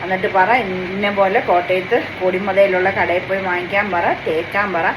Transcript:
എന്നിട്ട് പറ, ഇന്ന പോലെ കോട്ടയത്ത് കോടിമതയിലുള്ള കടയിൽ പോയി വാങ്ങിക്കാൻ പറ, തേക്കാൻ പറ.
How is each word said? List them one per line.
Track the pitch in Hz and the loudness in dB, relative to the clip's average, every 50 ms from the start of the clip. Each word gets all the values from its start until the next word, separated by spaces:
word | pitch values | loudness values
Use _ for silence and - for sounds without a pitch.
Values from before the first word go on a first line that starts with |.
| - | -2
എന്നിട്ട് | 180 190 185 190 202 180 190 | -2 -2 -2 -2 0 2 2
പറ, | 185 202 226 - 214 190 | 4 4 4 2 0 -2
ഇന്ന | 185 185 185 180 190 196 208 202 208 196 | -4 -4 -6 -6 -4 -2 -2 -2 2 2
പോലെ | 196 190 196 247 269 - | 2 2 2 0 2 2
കോട്ടയത്ത് | 185 175 175 - 185 185 180 185 226 254 - - - - | 2 2 2 2 0 -2 0 0 0 -2 -2 -2 -8 -2
കോടിമതയിലുള്ള | - 185 185 185 196 202 190 196 202 196 185 180 180 196 196 | -2 0 0 0 -2 0 4 4 4 4 4 2 2 2 2
കടയിൽ | 208 180 170 170 180 185 - | 0 0 0 0 -2 -2 -2
പോയി | 190 196 190 190 | -4 -4 -2 -2
വാങ്ങിക്കാൻ | 175 175 180 175 185 196 208 208 185 | -4 -4 -4 -2 -2 -2 0 0 0
പറ, | 175 185 233 349 349 - | 0 0 0 0 -2 -2
തേക്കാൻ | 214 160 156 175 175 - 202 208 202 180 170 | -2 -2 -2 -4 -2 -2 -2 -2 0 -2 0
പറ. | 170 196 262 | 0 -2 -2